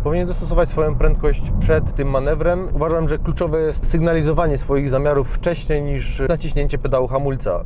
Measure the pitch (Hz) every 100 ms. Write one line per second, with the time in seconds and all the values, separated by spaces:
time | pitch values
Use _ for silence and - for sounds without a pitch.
0 | 147 170 180 175 - - 170 - 156 127
1 | 156 - 147 143 - - - 160 - -
2 | 139 135 139 156 160 180 185 143 160 160
3 | 160 151 - 131 170 160 156 143 - 165
4 | 165 165 151 156 165 139 - 139 139 131
5 | 147 139 131 - 175 165 - 151 143 139
6 | 117 - 135 165 - 147 143 - 135 131
7 | 127 135 139 120 104 87